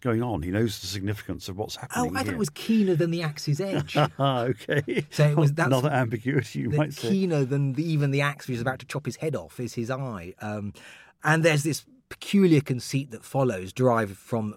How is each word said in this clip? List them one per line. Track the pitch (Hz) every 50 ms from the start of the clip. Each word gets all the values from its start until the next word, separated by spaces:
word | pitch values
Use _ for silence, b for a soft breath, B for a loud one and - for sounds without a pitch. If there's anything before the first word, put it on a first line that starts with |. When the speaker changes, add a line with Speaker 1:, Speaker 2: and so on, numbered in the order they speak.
Speaker 1:
going | - 127 113 110
on. | 120 123 110 80
He | 73 90
knows | 92 104 117 113 107 -
the | - 92
significance | 95 104 95 101 107 104 - - 90 82 - -
of | 92 92
what's | 107 - - -
Speaker 2:
Oh, |
Speaker 1:
happening | - - - - 247 240 185 262
Speaker 2:
I |
thought | 254
Speaker 1:
here. | 262 269
Speaker 2:
it | 240
was | 208 151
keener | - - - - 220 226 208 185 180
than | 151 170 170
the | 165 170
axe's | 170 151 147 - - - 143 147
edge. | 190 196 - - 147 - - 147 147
Speaker 1:
<laughs> | - - -
Okay. | 135 139 135 123 117 131 127 - - - 151 147 147 - - - 147 -
Speaker 2:
So | - - 151 147
it | 147 156
was, | 156 143 143
that's | 156 165 -
Speaker 1:
Another | 135 127 123 147
ambiguity, | 147 131 131 113 120 110 113 127 139 143 117 - - 143
you | 135 120
Speaker 2:
the | 139 147
Speaker 1:
might | 151 151 143
say. | - - 117
Speaker 2:
keener | 196 196 190 180 165 147 139
than | 120 139 139 143 139 127
the, | 127 160 170
even | 160 147 143 139
the | 135 139
axe | 139 143 143 - - -
which | 127
is | 117
about | 120 131 131 131
to | 131
chop | - - 143 -
his | - 117 -
head | - 160 143
off | 104 82 78 - -
is | 127 113 -
his | - 117 110
eye. | 131 131 135 131 110 95 85 87 - -
Um, | - 107 107 107 101 101 - B B B B B B B B _ -
and | 147 156 160 160
there's | 165 156 147 143
this | 165 139 - - _ - _ _ _
peculiar | - - - - - 202 190 180 160 143
conceit | 143 - 139 123 - - - 135 139 143
that | - 107 -
follows, | - - 139 139 127 107 92 92 95
derived | - - 127 127 117 113 110 98 98 -
from, | - - - 117 107 107 107